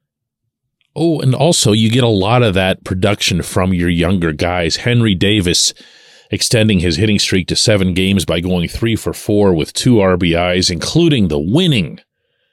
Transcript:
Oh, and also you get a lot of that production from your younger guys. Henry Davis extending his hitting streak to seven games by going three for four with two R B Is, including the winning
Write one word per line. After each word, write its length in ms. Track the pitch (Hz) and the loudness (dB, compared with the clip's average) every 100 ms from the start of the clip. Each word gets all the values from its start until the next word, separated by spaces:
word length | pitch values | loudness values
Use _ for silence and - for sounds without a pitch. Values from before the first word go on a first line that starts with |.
| _ _ _ _ _ _ _ _ _ - | _ _ _ _ _ _ _ _ _ -4
Oh, 240 | 170 156 | -2 0
and 160 | 135 127 | -2 0
also 380 | 151 170 117 | 0 2 2
you 180 | 110 110 | 2 2
get 140 | 120 120 | 2 2
a 20 | |
lot 360 | 104 95 123 | 2 2 2
of 100 | 117 | 2
that 320 | 92 92 92 - | 2 0 -2 -4
production 560 | 95 101 104 - 85 | -2 0 0 -2 -2
from 320 | - 101 92 | -2 -2 0
your 160 | 90 87 | 0 0
younger 420 | 85 85 98 85 | 0 0 0 -2
guys. 460 | 76 85 90 82 - | -2 -4 -2 -2 -2
Henry 380 | 123 120 113 90 | -2 0 2 2
Davis 580 | 98 107 87 82 - - - - - - _ | 2 2 0 0 -2 -6 -16 -20 -20 -20 _
extending 480 | 98 - 117 107 95 | -6 -2 2 2 2
his 180 | 87 78 | 0 0
hitting 220 | 110 104 | 0 0
streak 280 | - 98 85 | 0 -2 -2
to 80 | - | -2
seven 380 | - 104 92 | 0 2 0
games 320 | 87 92 98 80 | 0 0 0 0
by 140 | 82 | -2
going 280 | 90 90 82 | -2 -2 -2
three 280 | - 117 110 | -4 -4 -2
for 180 | - | -4
four 400 | - - 104 101 | -8 -2 2 2
with 180 | 82 71 | 2 -2
two 300 | - 131 117 | -2 2 4
R 160 | 95 90 | 4 2
B 160 | 90 | 0
Is, 380 | 82 90 92 92 | 0 0 0 -2
including 560 | 82 - 156 170 139 92 | -4 -2 0 2 2 0
the 120 | 73 | 0
winning 600 | 78 139 185 123 73 - _ _ _ _ _ | 0 0 0 0 -2 -8 _ _ _ _ _